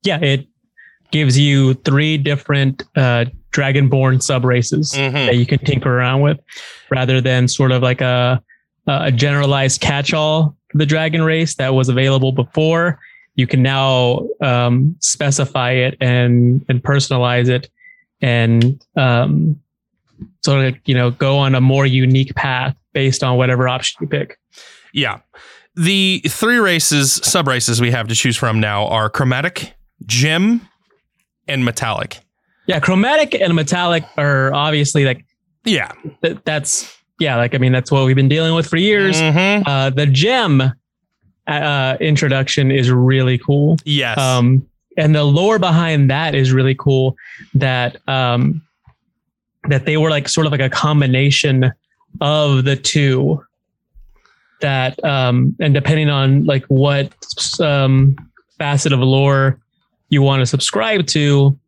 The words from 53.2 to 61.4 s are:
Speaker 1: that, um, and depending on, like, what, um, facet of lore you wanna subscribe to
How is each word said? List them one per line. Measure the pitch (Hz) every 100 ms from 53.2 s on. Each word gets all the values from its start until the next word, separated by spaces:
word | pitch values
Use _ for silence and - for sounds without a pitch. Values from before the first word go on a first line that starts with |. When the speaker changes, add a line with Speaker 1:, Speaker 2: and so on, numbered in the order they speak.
| 139 156 _ _ _ _ _ - - _ _ _ _ _
Speaker 1:
that, | 147 135 127 - 160
um, | 139 127 123 131 -
and | 156
depending | 143 139 156 151
on, | 143 135 135 156
like, | 135 -
what, | 135 139 143 139 _ - - - -
um, | 160 143 135 135 135 135 - _ _ _
facet | 147 143 151
of | 139
lore | 131 135 139 139 135 131 _ _ _ _ _
you | 147
wanna | 139 135 123
subscribe | 139 - 208 220 214 151
to | 156 147 143